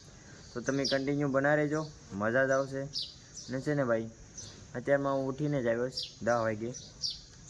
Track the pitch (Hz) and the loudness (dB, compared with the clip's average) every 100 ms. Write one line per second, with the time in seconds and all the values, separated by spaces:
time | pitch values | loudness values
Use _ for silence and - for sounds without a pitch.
0 | - - - - - 123 117 135 135 135 | -18 -20 -20 -18 -10 -6 -2 0 2 0
1 | 135 143 143 135 143 151 151 151 156 - | 2 2 2 4 4 4 4 0 -4 -10
2 | - 95 107 127 135 135 135 135 135 - | -10 -2 2 4 4 4 2 -4 -6 -6
3 | - - - - - 127 135 147 127 113 | -8 -10 -16 -16 -8 -4 0 2 2 2
4 | 113 - - - - - - 127 123 143 | 0 -8 -16 -14 -14 -16 -10 -6 2 4
5 | 139 135 135 135 147 143 117 117 127 - | 4 0 0 0 0 2 2 2 0 -4
6 | - - 113 120 110 107 113 131 - - | -8 -2 2 2 2 0 -4 -8 -14 -8
7 | - - - - - | -6 -6 -12 -20 -8